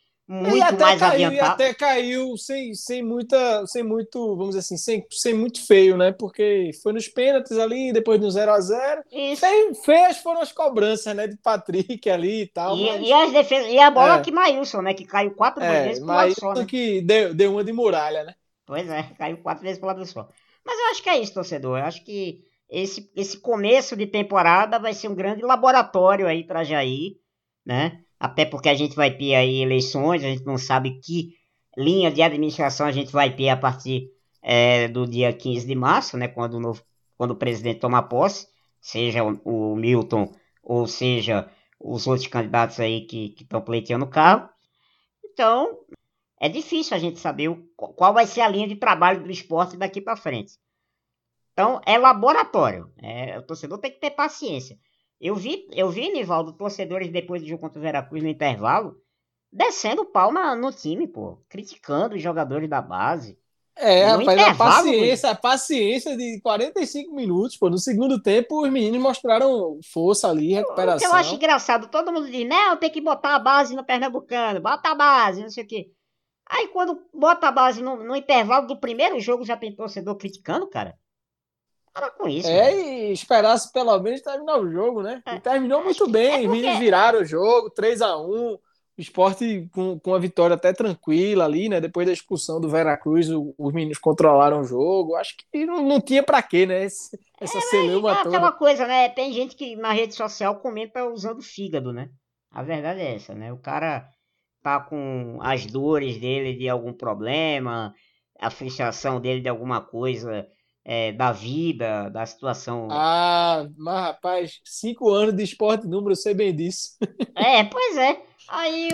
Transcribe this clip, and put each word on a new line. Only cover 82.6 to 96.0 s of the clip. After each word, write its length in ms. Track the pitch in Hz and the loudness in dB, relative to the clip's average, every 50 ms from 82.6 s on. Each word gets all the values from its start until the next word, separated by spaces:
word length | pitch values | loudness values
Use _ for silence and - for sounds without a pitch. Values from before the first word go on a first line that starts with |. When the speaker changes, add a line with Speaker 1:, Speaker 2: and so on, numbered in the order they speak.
| 220 269 | 6 4
Speaker 1:
velho. 80 | 392 392 | 4 2
Speaker 2:
e 340 | 359 302 262 247 220 208 196 | -2 -4 -6 -6 -4 -4 -4
esperasse 580 | - - - 254 220 208 214 226 233 - - | -6 -2 2 4 4 6 6 4 2 0 -4
pelo 260 | _ 254 254 233 214 190 | _ -2 2 2 2 2
menos 220 | 185 214 247 269 | 2 -2 -6 -6
terminar 360 | - 294 277 277 302 311 311 262 | -6 -8 -8 -6 -4 0 0 0
o 140 | 202 175 | 0 0
jogo, 320 | 165 175 208 240 254 220 190 | -2 -2 -2 -2 -2 -4 -6
né? 180 | 208 247 262 - | -8 -10 -10 -10
Speaker 1:
É, 100 | 254 233 | -10 -12
Speaker 2:
E 40 | - | -6
terminou 400 | - 247 262 269 262 247 269 294 | -2 -2 0 0 0 0 0 0
Speaker 1:
acho 60 | 339 | 0
Speaker 2:
muito 200 | 381 359 - 415 | 0 0 0 0
Speaker 1:
que 60 | 302 | 2
Speaker 2:
bem, 200 | 214 220 233 262 | 4 4 4 4
Speaker 1:
é 80 | 294 277 | 2 2
Speaker 2:
os 80 | 240 196 | 2 0
meninos 240 | 202 233 240 269 | 0 0 0 0
Speaker 1:
porque 120 | - - 240 | 0 2 4
Speaker 2:
viraram 380 | 220 185 185 202 233 233 220 | 4 6 6 6 6 6 4
o 40 | 185 | 2
jogo, 440 | 156 151 160 185 214 240 240 226 214 | 0 0 0 2 4 4 4 4 0
três 320 | - - 202 226 240 202 | -4 0 0 0 2 2
a 160 | 226 208 175 156 | 0 0 0 -2
um, 360 | 156 175 202 226 240 233 214 | -4 -6 -6 -4 -4 -6 -6
o 40 | 185 _ _ _ _ _ _ _ - | -10 _ _ _ _ _ _ _ -16
Sport 420 | 170 - - - 180 190 190 190 240 233 214 190 165 175 | -16 -12 0 2 2 2 2 0 -4 -4 -4 -6 -8 -10
com, 280 | - 190 185 185 185 160 | -8 -6 -4 -4 -6 -6
com 140 | - 185 185 | -4 -2 -2
a 60 | 185 | 0
vitória 360 | 175 185 - - 170 170 175 | 0 -2 0 2 4 4 4
até 180 | - - 180 190 | 2 2 0 0
tranquila 720 | - 233 214 175 - _ - 151 165 185 202 214 190 170 | 2 -2 -4 -4 -6 _ 0 2 2 2 2 2 2 2
ali, 240 | 156 151 160 196 220 | 2 0 -2 -2 -2
né? 100 | 202 175 | -2 -2
Depois 280 | 160 165 170 175 175 180 | -2 -2 -4 -2 0 0
da 60 | 180 | 0
expulsão 460 | 170 - _ 196 156 - - 180 165 | -2 -4 _ -8 -6 -6 -6 -6 -4
do 100 | 165 156 | -4 -2
Veracruz, 600 | 147 160 160 156 147 - - 151 156 165 170 156 | 0 0 2 2 0 -2 -2 0 2 2 2 2
o, 240 | 160 156 143 147 - - | 0 -4 -4 -6 -10 -6
os 160 | 147 143 143 | -6 -4 -4
meninos 260 | 165 160 156 151 - | -4 -4 -4 -6 -2
controlaram 640 | - 160 151 - - 156 147 139 143 147 151 147 | 0 0 2 6 6 6 8 8 6 6 4 2
o 20 | 139 | -2
jogo. 500 | 120 123 123 139 165 190 190 180 156 165 | -2 -2 -2 0 2 2 0 0 -2 -2
Acho 200 | 170 196 - - - | -4 -6 -8 -12 -18
que 280 | - _ - 294 311 | -20 _ -6 -6 -4
não, 160 | 320 349 349 285 | -4 -2 -2 0
não 180 | 277 285 277 | 2 2 2